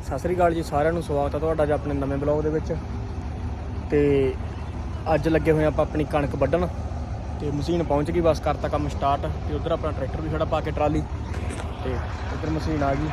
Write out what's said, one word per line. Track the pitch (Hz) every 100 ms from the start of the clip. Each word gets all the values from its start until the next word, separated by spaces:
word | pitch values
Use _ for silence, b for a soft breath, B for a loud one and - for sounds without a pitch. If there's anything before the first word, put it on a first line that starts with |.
| -
ਸਤਿ | 139
ਸ੍ਰੀ | 170
ਅਕਾਲ | 180 175
ਜੀ | 165
ਸਾਰਿਆਂ | 156 147 156
ਨੂੰ, | 170
ਸਵਾਗਤ | 156 143 143
ਆ | 143
ਤੁਹਾਡਾ | 160 160
ਅੱਜ | 147
ਆਪਣੇ | 143 143
ਨਵੇਂ | 143 135 139
ਬਲੌਗ | 143 151
ਦੇ | 151
ਵਿੱਚ। | 156 151 156 - - - - - - - - - - -
ਤੇ | 147 143 139 135 127 - - - - - - 156
ਅੱਜ | 151 160
ਲੱਗੇ | 160 151
ਹੋਏ | 156
ਆਪਾਂ | 156 143
ਆਪਣੀ | 151 -
ਕਣਕ | 156 151 143
ਵੱਢਣ, | 156 139 170 175 - - - - - - -
ਤੇ | 147
ਮਸ਼ੀਨ | 143 143 170
ਪਹੁੰਚ | 151 143 -
ਗਈ, | 170
ਬਸ | 165 151
ਕਰਤਾ | 156 143 151
ਕੰਮ | 147 147
ਸਟਾਰਟ। | - 139 143 156 151 -
ਤੇ |
ਉੱਧਰ | 147 160
ਆਪਣਾ | 160 156
ਟਰੈਕਟਰ | 135 135 156
ਵੀ | 156
ਖੜਾ | 156
ਪਾ | 156 156
ਕੇ | 151
ਟਰਾਲੀ, | 147 151 151 - - - - - - - -
ਤੇ | 131 123 - - -
ਉੱਧਰ | - 151
ਮਸ਼ੀਨ | 156 160 151
ਆ | 139
ਗਈ। | 139 151